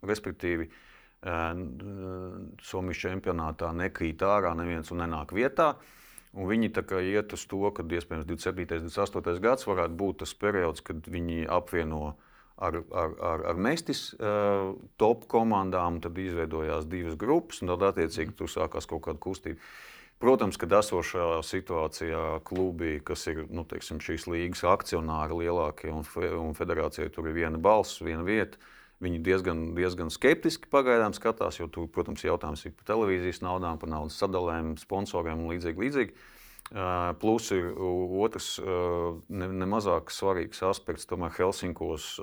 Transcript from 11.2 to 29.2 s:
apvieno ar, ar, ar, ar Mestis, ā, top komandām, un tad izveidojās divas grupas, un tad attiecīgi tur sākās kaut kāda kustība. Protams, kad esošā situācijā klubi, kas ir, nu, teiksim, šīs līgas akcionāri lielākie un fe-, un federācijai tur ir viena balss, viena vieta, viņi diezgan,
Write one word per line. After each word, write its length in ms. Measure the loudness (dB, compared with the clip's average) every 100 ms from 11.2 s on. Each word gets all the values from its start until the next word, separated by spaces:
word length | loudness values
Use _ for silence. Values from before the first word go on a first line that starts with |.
| -2 -2 2
apvieno 720 | 0 2 -2 0 -2 -6 -8 -16 -20 -20 -6
ar, 220 | -2 -2 -4
ar, 240 | 0 0 0
ar, 220 | -2 0 0
ar 80 | 0
Mestis, 540 | 2 0 -2 -4 -6 -4
ā, 560 | 0 2 4 2 0 -4 -8 4
top 300 | 6 6 4
komandām, 720 | 4 6 4 4 2 2 0
un 20 |
tad 160 | -4 -4
izveidojās 720 | -4 -2 -2 0 0 -2 -2
divas 240 | -4 -4 -2
grupas, 400 | 2 2 2 -6
un 80 | -2 4
tad 100 | 4
attiecīgi 420 | 4 2 0 -4 -4
tur 100 | -4
sākās 400 | -2 -2 -2 -6
kaut 160 | -6 -4
kāda 160 | -6
kustība. 400 | -4 -6 -6 -10 -12 -20 -20 -20 -20 2
Protams, 340 | 6 8 6 0
kad 160 | 6
esošā 560 | 6 6 2 0 0 2 2 0
situācijā 800 | -4 -2 0 0 -2 -2 -2 -2 -4 -4
klubi, 460 | 0 0 0 -2 -2 -4
kas 220 | -4 -2
ir, 160 | -4 -4
nu, 140 | -6 -6
teiksim, 320 | -8 -8 -8
šīs 240 | -4 -6 -2
līgas 400 | -2 -2 0 4
akcionāri 800 | 4 4 -2 0 -2 -2 -2
lielākie 500 | 0 2 0 -2 -6
un 80 | -6 -6
fe-, 260 | -4 -2
un 240 | -2 -4 -4
federācijai 560 | -2 0 0 -2 -6
tur 160 | -4 -4
ir 80 | 0
viena 240 | 0 2
balss, 400 | 6 6 4 -2
viena 240 | -4 -2 0
vieta, 320 | 0 0 -6 -20 -20 -20 -8
viņi 160 | -4
diezgan, 440 | -2